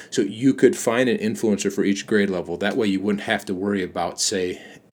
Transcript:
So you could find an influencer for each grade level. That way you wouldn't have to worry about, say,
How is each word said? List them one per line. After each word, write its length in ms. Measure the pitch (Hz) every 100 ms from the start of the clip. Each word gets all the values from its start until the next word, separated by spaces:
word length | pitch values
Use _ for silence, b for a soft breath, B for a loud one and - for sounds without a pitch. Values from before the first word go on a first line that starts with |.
| B
So 140 | -
you 320 | 98 110 135
could 200 | - 127
find 320 | - 123 117 127
an 120 | 107
influencer 520 | 104 104 110 98 98
for 140 | -
each 220 | 92 98 -
grade 240 | 107 98
level. 260 | 90 85 85
That 220 | 101 107
way 80 | 107
you 140 | 98
wouldn't 240 | 101 101
have 200 | - 107
to 100 | -
worry 280 | 92 101 101
about, 400 | 87 90 85 -
say, 360 | - 98 90 92 B B _